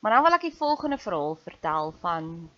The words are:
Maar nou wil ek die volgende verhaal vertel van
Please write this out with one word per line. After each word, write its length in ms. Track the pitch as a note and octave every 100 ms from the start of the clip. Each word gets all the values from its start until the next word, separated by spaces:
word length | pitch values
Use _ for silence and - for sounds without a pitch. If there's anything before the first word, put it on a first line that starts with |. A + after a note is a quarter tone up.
Maar 100 | G#3+
nou 120 | A#3
wil 100 | D#4
ek 80 | E4+
die 140 | E4+ -
volgende 420 | D4 D4 D4 C#4
verhaal 380 | - E3+ D3 D#3+
vertel 580 | - - E3 D#3 D#3 D#3+
van 480 | F3+ E3 D#3+ E3 E3